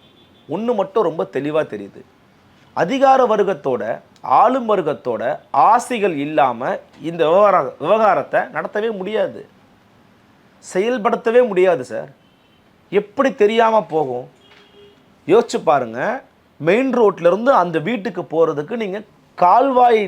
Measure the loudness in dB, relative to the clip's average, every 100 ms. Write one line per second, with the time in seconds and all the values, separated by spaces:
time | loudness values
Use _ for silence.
0 | _ _ _ _ -10 -6 -4 -2 -2 0
1 | -2 -2 -6 -4 -4 -4 -4 -8 -12 -18
2 | -20 _ _ _ _ _ _ -4 -2 2
3 | 4 4 2 2 0 -2 -4 -4 -4 -8
4 | _ _ 0 2 4 2 -2 -2 -2 -4
5 | -6 -4 -4 -6 _ 2 4 2 0 -2
6 | -2 -2 -4 0 0 0 -6 -8 -10 -14
7 | -8 -2 2 4 4 2 0 -6 -2 2
8 | 2 0 0 -4 -4 -8 -8 -6 -6 -6
9 | -6 -4 -4 -8 -20 _ _ _ _ _
10 | _ _ _ _ _ _ -8 -4 -2 -2
11 | -2 -2 2 2 2 2 2 0 -4 -10
12 | -12 -18 _ _ _ _ _ _ -4 -4
13 | -2 -2 -2 2 2 4 2 2 0 -2
14 | -2 -6 -12 _ _ -20 _ -20 -20 _
15 | _ _ 2 2 2 -2 0 0 -2 -6
16 | -6 -8 -12 _ _ -6 0 0 2 2
17 | 2 2 2 2 2 2 2 -2 -4 -6
18 | -6 -10 -4 0 0 -2 -6 -8 -8 -10
19 | -14 _ _ 0 4 4 4 4 4 4